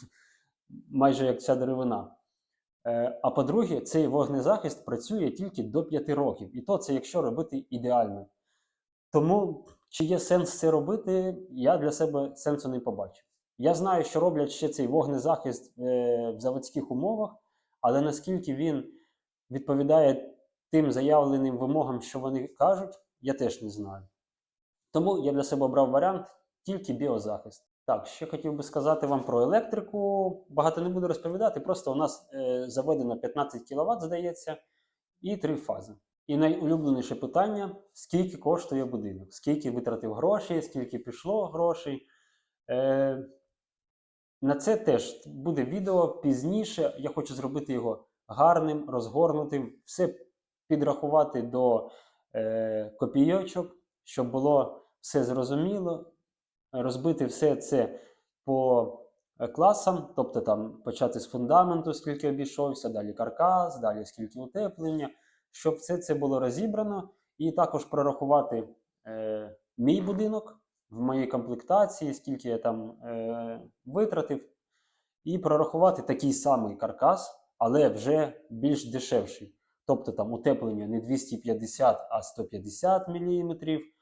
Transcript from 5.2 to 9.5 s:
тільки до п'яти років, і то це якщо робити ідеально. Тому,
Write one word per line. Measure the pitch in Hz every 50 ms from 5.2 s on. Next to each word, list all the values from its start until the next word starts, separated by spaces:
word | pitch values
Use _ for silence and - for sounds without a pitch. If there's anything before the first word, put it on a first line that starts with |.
| 170 131
тільки | - - 190 196 - - 156
до | 113 110 151 160
п'яти | 160 156 147 143 151 143
років, | 139 143 127 - - 104 92 -
і | 127
то | 127 - 202 170
це | 202 - 139
якщо | 131 127 - - 180 147
робити | 120 113 143 160 160 - 135 135 _
ідеально. | 127 120 117 123 123 120 113 101 101 98 98 - _ _ _ _ _ _ _ _ _ _ _ _ _ _ _ _ -
Тому, | 156 147 165 185 208 202 175